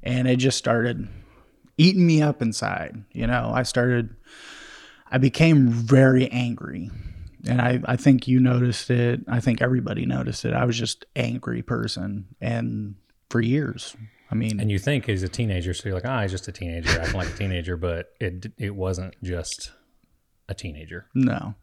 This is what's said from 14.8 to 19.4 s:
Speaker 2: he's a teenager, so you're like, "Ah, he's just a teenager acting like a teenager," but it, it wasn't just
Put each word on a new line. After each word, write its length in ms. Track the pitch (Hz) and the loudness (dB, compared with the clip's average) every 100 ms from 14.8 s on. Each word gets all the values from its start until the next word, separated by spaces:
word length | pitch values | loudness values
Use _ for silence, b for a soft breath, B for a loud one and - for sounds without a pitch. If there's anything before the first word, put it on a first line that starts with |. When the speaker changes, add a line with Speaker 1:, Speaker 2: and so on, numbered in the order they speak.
| 139 143 117 | 0 -2 -2
Speaker 2:
he's 160 | 98 | -2
a 40 | 92 | -4
teenager, 460 | - 113 92 87 | -4 -2 -2 -4
so 160 | 87 104 | -6 -4
you're 60 | 92 | -6
like, 100 | 120 | -4
"Ah, 160 | 131 | -4
he's 100 | 101 | -4
just 160 | 92 - | -6 -10
a 40 | |
teenager 440 | 90 87 82 82 87 | -10 -8 -6 -2 -2
acting 160 | 82 95 | -2 -4
like 100 | 87 | -6
a 60 | - | -6
teenager," 380 | 98 90 85 87 | -4 -4 -6 -4
but 380 | 87 85 - _ | -4 -6 -10 _
it, 320 | 101 90 107 - | -8 -8 -12 -8
it 160 | 104 | -8
wasn't 420 | 101 92 92 92 - | -4 -4 -4 -8 -10
just 500 | 92 87 | -6 -6